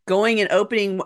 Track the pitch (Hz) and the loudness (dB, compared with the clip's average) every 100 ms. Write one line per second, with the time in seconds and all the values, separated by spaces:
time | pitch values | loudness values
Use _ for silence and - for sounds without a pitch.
0 | - 190 220 220 196 185 208 220 196 185 | -2 0 2 0 2 0 0 -2 -2 -4